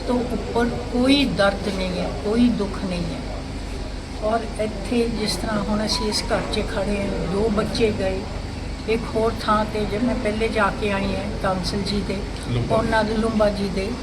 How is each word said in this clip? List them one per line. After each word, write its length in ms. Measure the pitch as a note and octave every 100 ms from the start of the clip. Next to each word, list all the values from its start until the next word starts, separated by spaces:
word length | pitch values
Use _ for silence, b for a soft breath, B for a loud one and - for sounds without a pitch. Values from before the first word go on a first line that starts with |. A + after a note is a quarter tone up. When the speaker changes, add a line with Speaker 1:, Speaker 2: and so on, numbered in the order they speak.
| -
Speaker 1:
ਤੋਂ 120 | B3
ਉੱਪਰ 500 | A#3+ G#3+ - A#3 A#3+ A#3 -
ਕੋਈ 320 | B3 B3+ C#4+ C#4
ਦਰਦ 420 | F3 G3+ G3 G#3 F#3
ਨਹੀਂ 140 | F#3
ਹੈ, 200 | F3+ F3+ - G#3
ਕੋਈ 240 | A3+ A#3+
ਦੁੱਖ 340 | G3+ G3 - G3
ਨਹੀਂ 180 | F3+
ਹੈ। 160 | E3+ D3 - - - - - - - - - -
ਔਰ 160 | G#3+ A3+ A3 -
ਇੱਥੇ 480 | G#3+ - - A#3+ A#3 G#3+
ਜਿਸ 160 | G#3+ -
ਤਰ੍ਹਾਂ 240 | A3 G#3+
ਹੁਣ 220 | G3+ G#3 G#3+
ਅਸੀਂ 220 | - G#3+
ਇਸ 160 | G#3
ਘਰ 180 | - G#3 E3+
'ਚ 80 | G#3+ G3 G#3
ਖੜ੍ਹੇ 220 | G3 G3+
ਹਾਂ, 320 | G3 F#3+ E3+
ਦੋ 160 | G3 A3
ਬੱਚੇ 440 | G#3 G#3+ - A3+ G3+
ਗਏ, 200 | F#3+ F#3+ G3 - - - - - -
ਇੱਕ 140 | A3+ A3+ A3
ਹੋਰ 180 | A3 A3
ਥਾਂ 240 | - G#3+ G#3+
'ਤੇ 200 | G#3+ G#3
ਜੇ 140 | G3+
ਮੈਂ 160 | A#3+ A3
ਪਹਿਲੇ 240 | G#3 G#3+ A3+
ਜਾ 220 | G#3+ G3 F#3+
ਕੇ 100 | G#3
ਆਈ 240 | G3 G3 F#3+
ਹਾਂ 80 | G3+ -
ਕਾਂਸਲ 380 | G3 F#3 F3 G3+
ਜੀ 200 | G3 G#3 E3+
ਦੇ, 100 | - - - -
Speaker 2:
ਲੂੰਬਾ। 260 | A#2+ - A3
Speaker 1:
ਉਹਨਾਂ 280 | A3+ A3+
ਦੇ, 140 | G#3+ A3+
ਲੂੰਬਾ 320 | A3 A3 G#3
ਜੀ 200 | G3 G3 F#3
ਦੇ, 140 | F#3+ B3